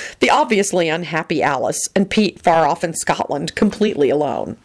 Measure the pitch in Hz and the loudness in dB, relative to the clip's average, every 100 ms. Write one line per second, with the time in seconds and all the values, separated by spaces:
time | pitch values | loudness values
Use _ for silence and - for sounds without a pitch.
0 | - - - 269 294 214 196 190 165 160 | -10 -2 2 2 2 2 2 0 0 -2
1 | 165 160 170 156 131 135 120 156 - - | -2 -4 -2 0 0 0 -2 -2 -2 0
2 | 196 - 208 - - 165 156 170 170 160 | 0 2 0 0 2 4 4 0 -4 -6
3 | - 156 - 143 165 - 214 - 208 - | -4 -2 -2 -4 -4 0 0 2 -2 2
4 | 139 139 147 87 53 113 | 2 2 0 -2 -6 -10